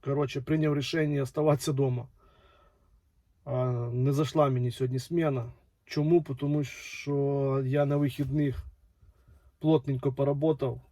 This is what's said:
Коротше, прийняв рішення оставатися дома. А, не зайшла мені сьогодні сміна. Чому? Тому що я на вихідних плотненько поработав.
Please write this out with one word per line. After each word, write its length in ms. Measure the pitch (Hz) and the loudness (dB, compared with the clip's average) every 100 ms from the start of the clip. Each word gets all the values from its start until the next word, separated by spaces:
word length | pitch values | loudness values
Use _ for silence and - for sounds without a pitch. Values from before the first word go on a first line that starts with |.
Коротше, 400 | - 139 143 143 | -2 -2 0 -4
прийняв 360 | 127 156 156 147 | -2 2 2 2
рішення 460 | 131 165 151 147 | 0 0 0 0
оставатися 500 | 131 - 151 147 - | -2 0 2 4 2
дома. 360 | 135 135 123 - _ _ _ - _ _ _ _ _ _ _ _ _ | 2 2 0 -6 _ _ _ -20 _ _ _ _ _ _ _ _ _
А, 200 | - 127 127 123 120 | -6 -2 0 0 -2
не 200 | 120 131 | 0 0
зайшла 380 | 139 151 160 143 | 2 0 4 4
мені 200 | 127 123 | 4 -2
сьогодні 280 | - 131 131 | -2 -2 -2
сміна. 540 | - 170 160 135 120 - _ _ | -2 0 0 0 -6 -12 _ _
Чому? 380 | _ - 151 170 | _ -2 4 4
Тому 420 | 151 127 143 147 | 2 -4 -2 0
що 960 | 139 - - - - 143 139 139 139 135 131 | -2 -8 -14 -12 -4 -2 0 0 0 0 0
я 180 | 143 | 2
на 120 | 143 147 | 2 2
вихідних 680 | 143 131 135 143 147 123 - - _ _ - _ _ - - _ | 0 -2 -2 0 0 -2 -10 -18 _ _ -20 _ _ -20 -20 _
плотненько 540 | 156 156 127 131 139 | 2 2 2 -2 -2
поработав. 680 | 131 139 143 160 147 131 120 - | 0 0 2 0 0 -2 -6 -14